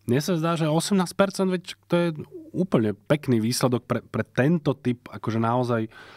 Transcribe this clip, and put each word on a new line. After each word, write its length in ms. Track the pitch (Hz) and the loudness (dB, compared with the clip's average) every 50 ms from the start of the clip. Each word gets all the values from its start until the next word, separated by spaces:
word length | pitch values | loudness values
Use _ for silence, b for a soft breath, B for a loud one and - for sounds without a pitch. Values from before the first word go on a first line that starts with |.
| b | b
mne 160 | - 131 143 | 0 0 0
sa 160 | 151 - 185 | 0 0 -2
zdá, 240 | 160 156 170 170 156 | -2 0 0 0 0
že 80 | 165 151 | 0 0
osemnásť 480 | 151 165 - - 208 190 180 - - | 0 0 0 2 2 0 0 0 0
percent, 320 | - 196 196 - - 190 190 | 0 0 0 0 0 -2 0
veď 160 | 185 175 - - - _ _ - | -2 -2 -6 -8 -18 _ _ -2
to 80 | 170 | 0
je 120 | 175 175 170 160 147 - - - - - - | 0 2 0 -2 -4 -10 -14 -14 -18 -16 -10
úplne 480 | - - 190 - - 143 110 107 98 - _ | -4 -4 -2 0 2 2 2 0 -2 -2 _
pekný 320 | - 151 151 - - 123 113 | -2 -2 0 2 2 0 2
výsledok 480 | 107 117 127 - - 127 123 117 - | 2 0 -2 0 0 2 2 0 0
pre, 160 | - 117 113 | -2 -4 -4
pre 240 | - - - 113 110 | -4 -6 -4 -4 -4
tento 480 | - - - 127 151 175 165 147 151 131 | -4 0 0 2 2 2 2 0 -2 -2
typ, 320 | - - 123 120 - - | -2 -2 -4 -4 -4 -6
akože 320 | - - 104 - 120 107 113 | -16 -16 -10 -6 -4 -2 0
naozaj, 480 | 113 113 120 127 123 120 120 117 110 | 0 0 0 0 0 0 0 -2 -2
e, 40 | 110 B B B B B | -4 B B B B B